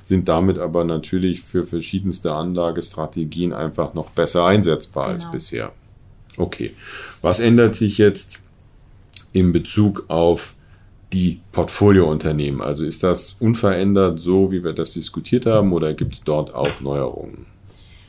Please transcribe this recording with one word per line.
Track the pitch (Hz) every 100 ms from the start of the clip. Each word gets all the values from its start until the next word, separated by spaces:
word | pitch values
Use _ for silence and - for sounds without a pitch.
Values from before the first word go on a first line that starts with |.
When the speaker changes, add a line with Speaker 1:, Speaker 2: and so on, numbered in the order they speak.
Speaker 1:
sind | - 95 90
damit | 82 95 90
aber | 85 85
natürlich | 85 80 - 92 92 87
für | - 90 82
verschiedenste | 85 - 95 95 80 85
Anlagestrategien | 76 85 90 85 82 - - 78 85 78 85 87
einfach | 60 78 - 78
noch | 80 -
besser | - 82 90 87
einsetzbar | 104 87 76 - 69 58
als | -
Speaker 2:
Genau. | -
Speaker 1:
bisher. | 65 - 58 50 - - - - - - -
Okay. | 87 - 57 - - - - -
Was | 82 98
ändert | 117 117 117 -
sich | 107 104
jetzt | 104 - - - - _ _ _ - - _ - -
in | 95 90
Bezug | 82 - - 104 92 -
auf | 80 85 82 - - - - - - -
die | 95 90 - -
Portfoliounternehmen? | - 82 - 104 95 80 78 78 76 71 69
Also | 64 73
ist | 78 -
das | 92 90 - -
unverändert | 113 113 101 92 98 98 95 80
so, | 87 95 95
wie | 95
wir | 87
das | 80 80
diskutiert | 85 - - - 123 113
haben, | 110 98
oder | 85 78
gibt's | 76 - - -
dort | 76 71
auch | 65 71 69
Neuerungen? | 67 69 64 - - - - - - - - -